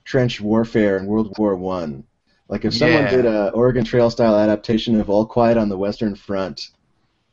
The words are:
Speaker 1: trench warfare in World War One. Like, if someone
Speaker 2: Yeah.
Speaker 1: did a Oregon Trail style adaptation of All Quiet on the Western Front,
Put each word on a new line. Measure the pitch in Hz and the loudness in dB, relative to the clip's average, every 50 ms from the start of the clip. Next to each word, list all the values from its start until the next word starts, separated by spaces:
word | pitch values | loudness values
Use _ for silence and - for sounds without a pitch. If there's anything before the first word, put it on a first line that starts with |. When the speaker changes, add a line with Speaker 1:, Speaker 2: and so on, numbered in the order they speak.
| _ | _
Speaker 1:
trench | - - 135 123 123 - - | -4 0 0 0 0 -2 -4
warfare | 104 104 110 113 113 113 - 117 107 101 98 95 | -2 0 2 2 0 2 2 2 2 4 2 0
in | 95 | 0
World | 98 104 110 110 98 98 | -2 -2 -2 -2 -4 -2
War | - 107 104 95 | -2 0 0 0
One. | 90 92 95 92 90 85 78 69 69 - _ _ _ _ _ _ _ _ _ | -2 -4 -6 -6 -4 -6 -8 -10 -12 -16 _ _ _ _ _ _ _ _ _
Like, | 104 101 - | -8 -4 -4
if | 110 | -4
someone | 110 117 147 123 120 - | -2 0 2 2 2 2
Speaker 2:
Yeah. | 104 101 | 2 2
Speaker 1:
did | 98 127 120 | 2 2 2
a | 117 107 107 101 98 | 2 0 0 -2 -2
Oregon | - 113 120 127 120 127 113 | 0 2 0 2 2 0 -2
Trail | - - 123 117 117 | 0 0 2 2 2
style | 113 - 120 113 107 | 2 2 2 4 4
adaptation | 104 107 107 104 107 - - 113 110 - 120 113 107 | 4 4 2 0 0 -2 -2 -2 -2 0 0 0 0
of | 101 101 | 0 2
All | 98 104 113 | 2 0 0
Quiet | 110 - 123 117 117 117 117 | 0 0 2 2 2 2 2
on | 110 104 | 0 -2
the | 98 | -2
Western | 92 98 101 107 - 117 107 98 | -4 -4 -4 -4 -4 -4 -6 -6
Front, | - - - 101 95 95 90 110 - - - _ _ _ _ _ _ _ _ _ _ _ _ | -8 -8 -8 -6 -6 -4 -6 -8 -12 -16 -18 _ _ _ _ _ _ _ _ _ _ _ _